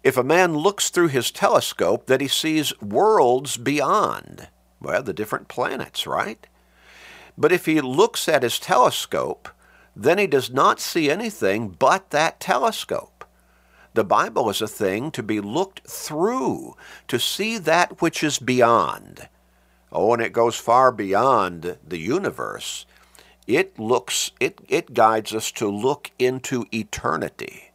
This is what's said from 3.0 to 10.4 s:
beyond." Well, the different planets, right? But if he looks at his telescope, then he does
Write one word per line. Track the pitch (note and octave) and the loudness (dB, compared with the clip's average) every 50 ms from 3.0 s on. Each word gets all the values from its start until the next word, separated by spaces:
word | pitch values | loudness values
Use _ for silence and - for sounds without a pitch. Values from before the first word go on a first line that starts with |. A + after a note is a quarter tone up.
| F#3+ A3 A3 F#3 C#3+ A#2+ B2 C3 C#3+ B2+ A2+ | 4 4 6 4 4 4 4 0 -2 -6 -10
beyond." | A#2 A#2+ D3+ D3 D3 C3+ D3+ F#3+ G#3+ F3+ C#2+ G#1+ G1+ G1+ G1+ G1+ - - - _ _ _ _ _ _ | -4 -4 -2 -2 0 0 0 0 0 0 -2 -4 -8 -12 -16 -20 -20 -20 -20 _ _ _ _ _ _
Well, | - C#2 D2+ G#2 | -6 -2 -2 -2
the | C#3+ F#3 | -2 -4
different | F3 - G#3+ - - C3+ - _ | -6 -6 -6 -6 -6 -8 -8 _
planets, | - A#2+ B2+ - - - - - - - - | -6 -4 -4 -4 -4 -8 -10 -10 -8 -10 -6
right? | - C2+ E2+ C3 G3+ A3+ _ - _ _ _ _ _ _ _ _ - - - - - - - - - _ - | -4 -4 -4 -4 -4 -8 _ -20 _ _ _ _ _ _ _ _ -20 -20 -20 -20 -20 -20 -20 -20 -20 _ 0
But | C#3 D#3 | 2 2
if | F3+ E3+ - | 2 2 2
he | E3 D#3 D#3 | 2 2 2
looks | C3+ B2+ B2+ D#3 G#3+ A#3 - - - - | 0 0 4 4 4 4 2 -4 0 2
at | D#3 C3+ | 2 2
his | B2 A#2 - - | 2 0 -2 -4
telescope, | - - - - B3 E3 - - - - - D2+ C2 C2+ - - _ - _ _ _ _ _ _ _ _ _ | -2 0 4 4 4 4 2 -2 -6 -4 -4 -4 -4 -4 -6 -10 _ -20 _ _ _ _ _ _ _ _ _
then | - G2+ C#3+ F3 G3+ | 0 2 2 2 2
he | G3+ | 2
does | G3 D3 C3+ | 2 2 0